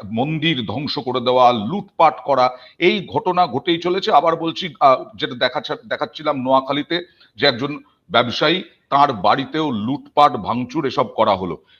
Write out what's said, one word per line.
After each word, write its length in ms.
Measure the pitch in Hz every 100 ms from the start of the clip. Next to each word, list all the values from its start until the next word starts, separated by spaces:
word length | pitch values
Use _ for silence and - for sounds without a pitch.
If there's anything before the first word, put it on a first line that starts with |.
মন্দির 640 | 98 113 143 156 160 135 101
ধ্বংস 320 | 110 143 -
করে 220 | 127 127
দেওয়া, 320 | 120 127 123
লুটপাট 640 | 120 104 196 202 - 160 -
করা, 340 | - 135 127 - - -
এই 280 | 170 208 135
ঘটনা 400 | 135 165 180 175
ঘটেই 320 | 120 - 170
চলেছে। 340 | 175 190 214
আবার 240 | 160 170 165
বলছি, 380 | 165 160 180 -
আহ, 240 | 139 131 - 107
যেটা 180 | 147
দেখাচ্ছা-, 540 | 123 127 151 - 151 110
দেখাচ্ছিলাম 540 | 123 147 - 151 139
নোয়াখালীতে, 600 | 127 131 135 143 143 175 - _ _ -
যে 100 | 143
একজন 360 | 120 143 147 - _ -
ব্যবসায়ী, 520 | 117 120 - 156 180 - _ -
তার 220 | 139 143
বাড়িতেও 580 | 113 104 131 131 156 156
লুটপাট, 600 | 113 110 139 - - 147
ভাঙচুর 540 | 127 92 117 123 156 139
এসব 280 | 139 113
করা 220 | - 110 95
হলো। 280 | 92 78 _ _